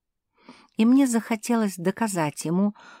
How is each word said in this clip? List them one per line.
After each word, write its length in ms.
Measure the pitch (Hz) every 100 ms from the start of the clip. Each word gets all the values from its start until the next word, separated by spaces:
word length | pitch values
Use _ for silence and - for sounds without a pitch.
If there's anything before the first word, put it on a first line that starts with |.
| _ _ _ _ _ - _ -
И 60 | 220
мне 200 | 262 269
захотелось 720 | 226 - 220 - 233 208 180
доказать 720 | 170 - 226 185 151 - 151
ему, 280 | 175 208 - - -